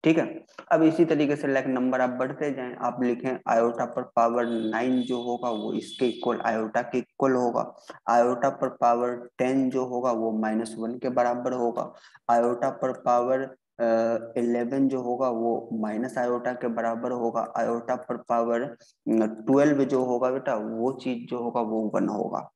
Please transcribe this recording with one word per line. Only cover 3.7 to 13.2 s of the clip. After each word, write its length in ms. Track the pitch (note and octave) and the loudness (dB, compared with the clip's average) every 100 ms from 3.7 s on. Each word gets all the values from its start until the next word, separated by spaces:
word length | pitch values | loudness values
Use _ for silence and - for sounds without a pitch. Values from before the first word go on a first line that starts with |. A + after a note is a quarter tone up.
| A#2 A#2+ | 0 -4
पर 160 | - | -4
power 440 | B2 - A#2 A#2+ A#2 | -2 2 2 2 0
nine 560 | A#2 A2 A2 B2+ B2+ | -2 -2 -2 0 0
जो 200 | B2 B2 | 0 -4
होगा, 280 | A#2+ A#2+ B2 | -2 -4 -4
वो 220 | A2 G#2+ | -4 -4
इसके 340 | - - - B2+ | -6 -6 -2 -2
equal, 300 | - B2 A2 | 0 -2 0
iota 480 | A2+ A2 A2 A#2+ B2 | 0 -2 -2 -4 -2
के 60 | B2+ | -4
equal 340 | A#2 _ C3+ | -6 _ 2
होगा। 420 | B2+ B2 A#2+ - - - - - | 2 2 0 -4 -8 -20 -10 2
iota 400 | A#2+ B2 B2 C#3 - | 4 4 2 -2 -2
पर 80 | C3 | -6
power 600 | - B2 A#2+ B2 B2 B2 - | 0 2 2 0 -4 -12 -4
ten 320 | B2+ C3+ C3 | 0 2 2
जो 140 | B2+ | 0
होगा, 280 | B2+ B2 B2 | -2 -2 0
वो 200 | A#2 A2+ A2 | 0 0 0
माइनस 380 | A2 A2 A2+ A2 | 0 0 -4 -6
वन 200 | A2+ B2 | -8 -4
के 100 | C3 | -2
बराबर 440 | B2 B2 A#2+ B2+ | 0 0 0 -2
होगा। 400 | B2+ A#2+ G#2 - - - - - | 0 -2 -2 -8 -10 -20 -16 2
iota 400 | A#2+ A#2+ B2 C3+ | 4 4 2 -2
पर 220 | C3 C3 | -2 -4
power, 640 | B2 B2+ B2 | -2 2 2